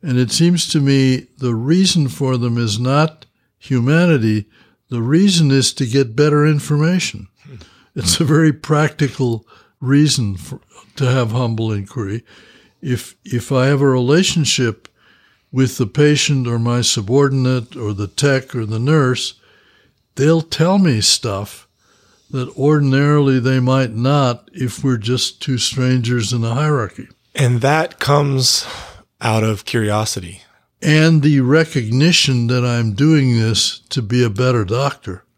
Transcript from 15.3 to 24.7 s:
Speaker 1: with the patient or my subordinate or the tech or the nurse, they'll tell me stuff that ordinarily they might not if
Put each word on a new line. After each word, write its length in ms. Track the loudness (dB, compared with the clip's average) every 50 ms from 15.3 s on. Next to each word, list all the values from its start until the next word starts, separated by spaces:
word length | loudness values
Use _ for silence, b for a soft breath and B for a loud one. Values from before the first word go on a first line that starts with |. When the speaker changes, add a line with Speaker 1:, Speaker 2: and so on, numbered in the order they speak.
| b b b b
Speaker 1:
with 260 | -2 0 0 0 0 -4
the 100 | -4 -4
patient 600 | 2 2 4 4 4 2 0 0 0 0 0 -2
or 100 | -2 -2
my 240 | 0 0 0 0
subordinate 960 | 0 0 -2 -2 -2 0 2 2 2 2 2 0 0 0 0 -2 -4 -8 -12
or 180 | -10 -8 -6 -6
the 140 | -6 -6 -8
tech 480 | _ -2 0 0 0 0 -2 -6 -8
or 100 | -8 -6
the 140 | -4 -4 -4
nurse, 540 | 0 2 2 2 2 2 0 -2 -4 -10 -12 b b b b b b b b b b b b b b _ _
they'll 260 | -2 2 2 2 2
tell 360 | 0 _ -2 -2 0 2 4 4
me 240 | 4 2 2 2
stuff 680 | 0 0 -2 -2 -2 -6 -6 -6 -8 -10 -14 -20 _ _ _ b b b b b b b b b b b
that 260 | -8 -8 -8 -8 -8 -2
ordinarily 840 | 2 2 2 4 2 2 2 2 2 4 4 4 4 2 2 2
they 200 | 2 0 0 2
might 340 | 2 2 2 0 0 -2 -4
not 560 | -2 0 0 2 2 2 0 -2 -4 _ -20 _
if 300 | -8 -6 -6